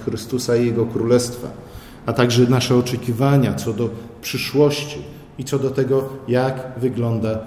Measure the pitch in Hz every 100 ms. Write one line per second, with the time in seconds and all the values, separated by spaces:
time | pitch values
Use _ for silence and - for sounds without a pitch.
0 | - 113 - 123 120 117 120 113 113 110
1 | 113 123 120 - - - - - - -
2 | - 120 123 120 120 127 123 123 120 117
3 | - 113 139 143 110 - 117 107 113 -
4 | - - - 127 - 135 147 - - -
5 | - - - - 123 139 131 131 127 135
6 | 135 - 117 123 131 - - 117 123 110
7 | 117 113 110 107